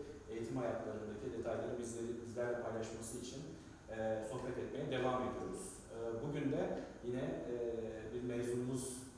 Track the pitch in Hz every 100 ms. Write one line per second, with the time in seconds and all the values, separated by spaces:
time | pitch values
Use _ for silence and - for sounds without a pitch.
0 | - - 110 113 117 131 117 110 110 107
1 | 107 104 123 117 123 110 - 120 113 117
2 | 117 117 113 107 120 117 113 110 110 110
3 | 113 123 - 135 - - - - - 110
4 | 110 110 - 123 123 120 - - 127 127
5 | 123 123 117 - - - - - - 113
6 | 117 113 147 143 135 - 95 92 - -
7 | 123 127 - - 123 120 117 113 110 110
8 | 110 123 123 120 120 123 127 131 - -
9 | -